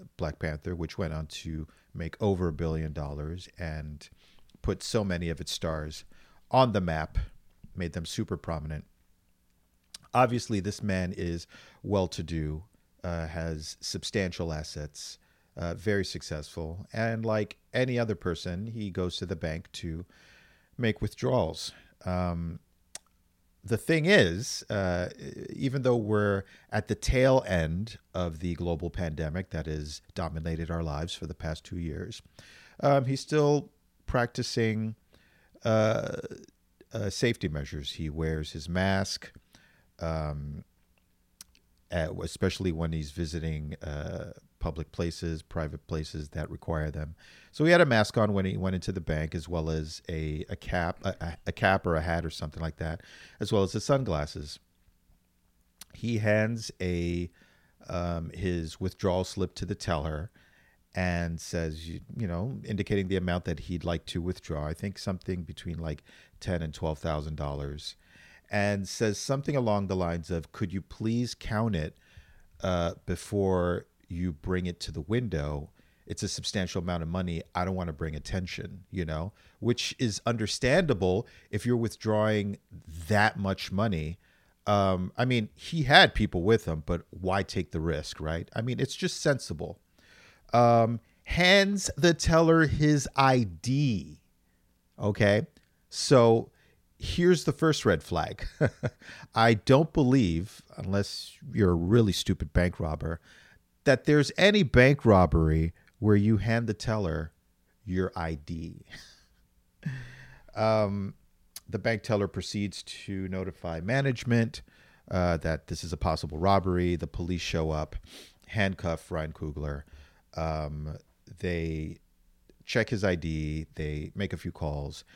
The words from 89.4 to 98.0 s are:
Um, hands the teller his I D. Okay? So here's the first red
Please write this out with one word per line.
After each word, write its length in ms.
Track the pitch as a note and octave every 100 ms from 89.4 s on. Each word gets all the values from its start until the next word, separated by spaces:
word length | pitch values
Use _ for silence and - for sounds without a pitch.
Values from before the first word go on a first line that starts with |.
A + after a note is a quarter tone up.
| - D2+ E2 - _ _ _ - - _ -
Um, 460 | A#2+ A#2+ A#2 A2+ A#2 - _
hands 640 | - - F3+ G3 G3 G3+ - -
the 180 | E3+
teller 520 | E3 - E3 E3 E3 D#3
his 420 | - D3+ D3+ -
I 300 | - C3+ B2+
D. 800 | G#2+ E2 - C3+ D3 G2+ C#2+ D2+ _ _ _ _ _ _ _ -
Okay? 480 | G#2 G#2 G2+ G#2 E3 _ _ _ _
So 640 | - - C3+ A#2 A2+ - _ _ _ _ _
here's 460 | - - F3 F3+
the 80 | -
first 340 | C#3+ D#3+ D3+ -
red 160 | E2